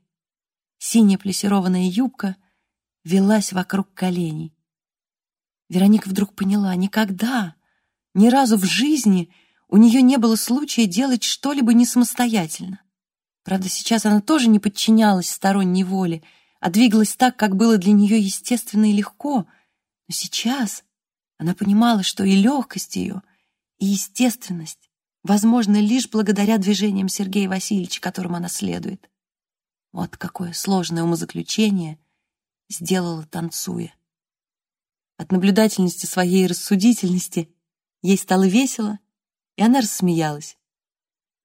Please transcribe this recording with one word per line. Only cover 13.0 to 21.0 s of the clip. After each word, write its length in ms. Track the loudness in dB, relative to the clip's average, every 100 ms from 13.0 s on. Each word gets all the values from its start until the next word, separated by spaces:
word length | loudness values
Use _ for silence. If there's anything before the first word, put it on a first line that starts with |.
| _ _ _ _
Правда, 260 | -6 -4 -4
сейчас 380 | -6 -2 0 2
она 140 | 2
тоже 280 | 2 2 4
не 120 | 4
подчинялась 680 | 2 -4 2 4 4 2 -2
сторонней 560 | -4 0 0 0 0
воле, 380 | -2 -2 -4 -6 _ _ _ -8
а 100 | -4
двигалась 460 | 2 4 4 2 2
так, 200 | 0 0
как 200 | -2 2
было 200 | 2 2
для 160 | 4
нее 240 | 4 4 2
естественно 720 | 0 -4 -6 -6 -2 0 2
и 60 |
легко. 520 | 0 -2 -8 -4 -4 -6 _ _ _ _ _ -14
Но 40 |
сейчас 720 | -12 -8 -6 -4 -4 -6 -8 _ _